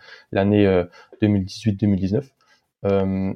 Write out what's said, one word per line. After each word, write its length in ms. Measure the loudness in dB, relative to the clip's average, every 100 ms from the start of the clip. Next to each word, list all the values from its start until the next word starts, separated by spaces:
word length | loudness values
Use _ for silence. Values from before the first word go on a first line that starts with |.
| -20 -20 -8
l'année, 340 | -2 2 4 4
euh, 160 | 2 -2 -8 -20 -4
deux 60 | 0
mille 180 | 0 -2
dix-huit 300 | -6 -4 -2
deux 120 | 0
mille 120 | 0
dix-neuf. 300 | 0 -4 -6 _ _ _ _ _
Euh, 500 | -2 0 0 -2 -4